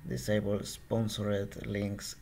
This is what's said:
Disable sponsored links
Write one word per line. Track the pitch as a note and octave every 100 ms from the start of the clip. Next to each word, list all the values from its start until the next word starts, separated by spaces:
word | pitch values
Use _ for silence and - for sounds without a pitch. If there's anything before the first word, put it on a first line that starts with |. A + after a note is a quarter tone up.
| -
Disable | B2 - G#2+ G2+ G2+
sponsored | - - - A2+ G#2+ G#2+ G#2 G2+ G2+ - -
links | G2+ G2+ G2 - -